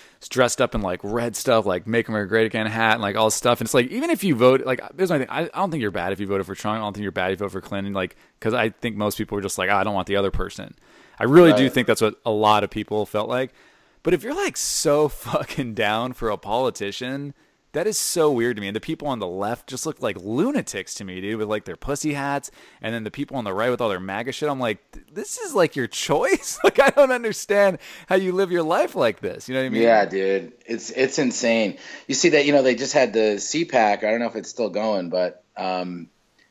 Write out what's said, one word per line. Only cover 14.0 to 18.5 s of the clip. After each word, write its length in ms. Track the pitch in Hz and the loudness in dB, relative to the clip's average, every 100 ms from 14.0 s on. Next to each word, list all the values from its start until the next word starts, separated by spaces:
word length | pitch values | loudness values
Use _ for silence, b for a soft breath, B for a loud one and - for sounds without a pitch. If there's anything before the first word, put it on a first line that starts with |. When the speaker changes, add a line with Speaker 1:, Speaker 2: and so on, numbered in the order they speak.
Speaker 1:
But 120 | 165 | 0
if 100 | 165 | 0
you're, 100 | 220 | 0
like, 220 | 339 392 - | -4 -4 -4
so 520 | - - 160 147 151 | -4 -2 2 4 2
<laughs> 0 | |
fucking 640 | - 117 151 143 - 123 | -2 -6 -4 -4 -6 -6
down 380 | 107 104 110 123 | -2 0 0 -2
for 140 | 123 117 | -4 -4
a 60 | 101 | -4
politician, 960 | 101 117 127 - 101 - 123 139 143 - _ _ _ | -4 -2 -2 -4 -8 -6 -8 -8 -10 -16 _ _ _
that 140 | 147 208 | -4 -2
is 120 | 208 | -2
so 320 | - 180 151 | -2 2 2
weird 260 | 123 117 | 4 0